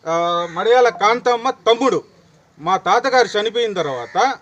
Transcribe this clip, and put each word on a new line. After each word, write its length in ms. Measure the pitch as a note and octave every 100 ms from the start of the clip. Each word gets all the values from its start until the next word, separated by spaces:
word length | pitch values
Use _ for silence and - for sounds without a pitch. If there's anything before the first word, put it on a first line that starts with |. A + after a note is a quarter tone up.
| D#3+
ఆ, 400 | E3 E3+ F3 E3+
మడియాల 380 | E3 G#3+ B3 B3
కాంతమ్మ 600 | - G3+ A#3+ B3 A#3+ B3
తమ్ముడు. 540 | B3+ - A3+ C4 E3+ - _ _ _ _ _
మా 180 | D#3 F#3+
తాతగారు 500 | F3+ G#3+ C4 B3+ G3+
చనిపోయిన 460 | G#3 G#3+ A3+ A#3
తర్వాత 680 | F#3 D3+ B2+ A#2+ F3+ B3 B3